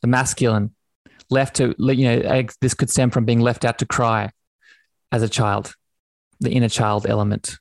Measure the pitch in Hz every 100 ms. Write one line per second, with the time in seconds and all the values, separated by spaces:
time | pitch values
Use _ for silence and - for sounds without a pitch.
0 | 123 127 131 - 123 107 104 _ _ _
1 | _ _ _ 131 135 - 127 - 127 135
2 | 131 117 - 131 117 - 131 - 127 -
3 | 127 127 113 117 117 117 120 117 120 -
4 | 120 110 104 - _ _ _ _ _ _
5 | _ 120 110 - 107 101 - - _ _
6 | _ _ _ _ 120 127 117 - 110 104
7 | 104 110 104 98 - -